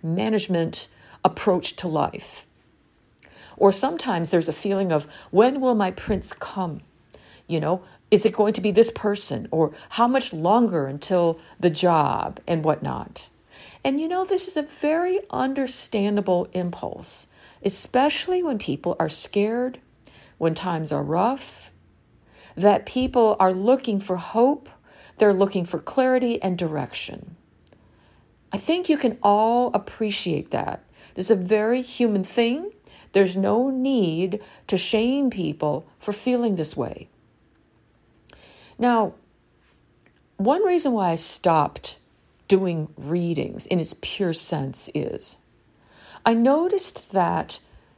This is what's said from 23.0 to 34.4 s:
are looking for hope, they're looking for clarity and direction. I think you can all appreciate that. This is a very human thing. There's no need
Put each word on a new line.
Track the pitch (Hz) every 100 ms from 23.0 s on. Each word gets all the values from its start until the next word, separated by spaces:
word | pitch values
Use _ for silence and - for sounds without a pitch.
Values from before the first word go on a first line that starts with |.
| 254 254 220 -
are | 190
looking | 185 202 262 240 202
for | 196 180
hope, | - 226 254 294 - - _ - - -
they're | 214
looking | 190 196 196
for | 175 170
clarity | - - 254 254 247 233
and | 190 175
direction. | 170 151 131 - - - - - _ _ _ _ _ _ _ _ _ _ _
I | 196
think | - 339 359
you | 294
can | 247 233
all | 202 202 220 240 247
appreciate | 208 - - 214 202 180 151 -
that. | - - - _ _ - -
This | 185
is |
a | 202
very | 180 214 220 254
human | 247 - 233 202
thing. | 185 - 233 277 403 - _ - -
There's | 196 190 185
no | 190 220 269
need | 262 262 254 180 160 185 202